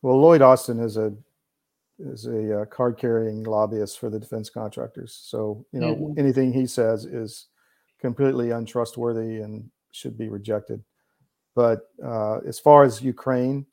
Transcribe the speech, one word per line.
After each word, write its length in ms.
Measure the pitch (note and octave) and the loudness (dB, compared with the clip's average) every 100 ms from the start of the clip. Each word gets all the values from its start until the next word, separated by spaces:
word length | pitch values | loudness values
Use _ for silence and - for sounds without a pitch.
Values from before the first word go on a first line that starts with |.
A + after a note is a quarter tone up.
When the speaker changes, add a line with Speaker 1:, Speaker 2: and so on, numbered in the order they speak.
Speaker 1:
Well, 180 | C3 C3+ | 4 6
Lloyd 220 | D#3+ E3 | 8 10
Austin 400 | C3+ C3 - A#2 | 8 8 4 -4
is 160 | A#2 G#2+ | -4 -4
a, 160 | A2 G#2 _ _ _ _ _ _ _ _ | -4 -6 _ _ _ _ _ _ _ _
is 260 | D3+ A2+ A#2 | -16 -14 -8
a, 360 | A2+ G#2+ G#2 | -6 -4 -4
uh, 20 | |
card-carrying 800 | G#2 - B2 A#2 B2 A#2 A2 G#2+ | -6 -2 -2 -2 -2 0 -2 -6
lobbyist 540 | A2 G#2+ G#2+ A2 G2+ - | -4 -2 0 -2 -6 -8
for 100 | A#2 | -8
the 100 | G#2+ | -10
defense 300 | G#2+ A2+ G#2+ | -10 -12 -12
contractors. 640 | - G#2+ - A#2+ - A#2+ - | -12 -12 -10 -12 -12 -18 -20
So, 440 | - A2+ G#2+ G#2+ - | -12 -8 -8 -8 -12
you 80 | C3+ | -6
know, 140 | E3 D3 | -4 -4
Speaker 2:
Mm-hmm. 220 | D3+ D3+ | -6 -2
Speaker 1:
anything 320 | C#3 C3 C3 | 0 2 0
he 140 | B2+ B2+ | -2 -4
says 380 | - A2+ A2 | -2 -2 -2
is 440 | A2 B2 A2 - - _ _ _ _ _ | -6 -12 -12 -16 -20 _ _ _ _ _
completely 520 | C3 A#2+ C3+ C3 A#2+ | -8 0 0 0 -4
untrustworthy 920 | A#2 A2+ B2 A#2 - A#2 A2+ A2+ A2 | -4 -6 -6 -6 -4 -6 -4 -6 -10
and 260 | G#2+ G#2+ A2+ _ _ | -12 -14 -18 _ _
should 240 | - B2+ A2+ | -16 -14 -10
be 140 | A2+ | -10
rejected. 520 | G2+ G#2 G#2+ - A2 - _ _ _ _ _ _ | -10 -6 -6 -6 -14 -14 _ _ _ _ _ _
But, 360 | - A#2 A2+ - - | 0 2 0 -6 -16
uh, 360 | B2+ A2+ G#2+ A2 - | -10 -6 -4 -6 -8
as 120 | A#2 | 0
far 260 | D3+ D3 | 8 10
as 180 | C#3 G#2+ | 8 4
Ukraine 640 | C3 A#2+ - B2+ B2+ C#3 C#3 | -6 -4 -4 -2 -2 -4 -10